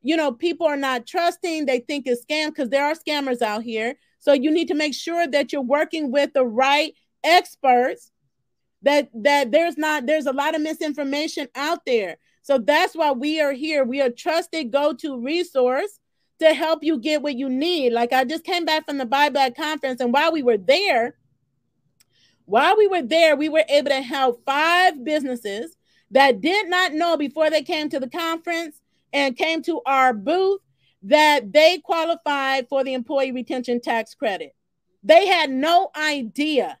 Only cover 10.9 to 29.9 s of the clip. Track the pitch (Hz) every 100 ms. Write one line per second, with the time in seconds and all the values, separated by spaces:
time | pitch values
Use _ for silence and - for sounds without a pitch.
10.9 | 285 277 285 311 - 277 - 294 339 -
11.9 | 240 185 - _ _ - 269 202 294 359
12.9 | 320 302 262 294 311 294 269 311 302 254
13.9 | 269 262 240 - 320 330 320 254 269 294
14.9 | 269 311 262 240 339 349 269 247 262 403
15.9 | - _ _ _ _ 320 285 320 320 294
16.9 | 311 226 302 294 247 269 254 320 349 254
17.9 | 233 240 254 254 320 330 359 330 311 311
18.9 | 277 247 277 294 277 262 247 311 311 269
19.9 | 254 247 262 330 320 247 214 185 294 392
20.9 | 262 240 - _ _ _ _ _ _ _
21.9 | _ _ _ _ _ - 208 311 427 403
22.9 | 370 240 320 330 285 302 311 311 285 285
23.9 | 269 254 277 262 240 - 277 320 349 370
24.9 | 302 247 302 269 247 208 202 330 _ _
25.9 | _ _ 202 277 220 294 392 359 359 370
26.9 | 302 339 320 285 311 311 311 269 320 302
27.9 | 294 247 349 330 330 339 330 330 - _
28.9 | _ _ 285 277 247 320 330 - 320 -